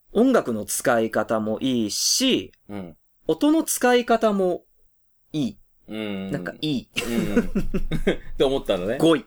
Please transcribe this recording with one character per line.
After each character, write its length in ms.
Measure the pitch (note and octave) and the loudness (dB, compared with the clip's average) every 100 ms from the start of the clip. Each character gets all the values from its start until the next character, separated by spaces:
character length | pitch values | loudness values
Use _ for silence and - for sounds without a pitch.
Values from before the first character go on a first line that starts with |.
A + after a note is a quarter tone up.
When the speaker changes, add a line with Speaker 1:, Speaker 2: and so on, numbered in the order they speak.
| _ | _
Speaker 1:
音 220 | G3+ C4 | 2 4
楽 200 | A3 C3 | 2 0
の 120 | G#2+ G2+ | -4 -4
使 360 | - C#3 A#2 | -4 0 2
い 100 | A2 | 2
方 280 | A2 G#2+ A2+ | -2 -2 -2
も 200 | G#2+ G#2+ | -2 -2
い 260 | C3+ B2 G#2 | -2 0 -2
い 40 | |
し、 600 | - - - B3+ D3 F#2 _ - | -2 -2 0 2 0 -4 _ -14
Speaker 2:
う 60 | C#3 | -12
ん。 220 | B2 - _ _ - | -12 -16 _ _ -4
Speaker 1:
音 240 | D#3+ D4 | 2 4
の 120 | D#4+ | 4
使 320 | D#4 - B3 B3 | 0 0 2 2
い 100 | A#3+ | 4
方 280 | A3+ A3 | 2 2
も 300 | G3 F#3 - - _ _ _ _ _ _ | 2 0 -2 -8 _ _ _ _ _ _
い 160 | D#3 A#2 | -4 -4
い。 80 | - _ _ - | -6 _ _ -14
Speaker 2:
う 80 | G#2+ | -8
ん。 360 | G#2+ G2 F#2+ | -6 -6 -6
Speaker 1:
な 80 | F#2 | -6
ん 40 | |
か 100 | F2 - | -8 -8
い 80 | D3+ | -6
い。 200 | B2+ - - - | -6 -6 -8 -4
Speaker 2:
う 340 | A#3 E3+ G#3+ | -2 0 0
ん。 40 | |
<laughs> 0 | |
っ 920 | - F#3+ - F#3+ - D#3 - - - - | 0 0 0 0 0 0 0 -2 -6 0
て 60 | |
思 160 | C#3 C3 | 0 2
っ 60 | - | 0
た 120 | F#2+ | -2
の 100 | F#2 | -2
ね。 100 | C3+ | 2
Speaker 1:
語 180 | D#3+ | 4
彙。 100 | D3 | 4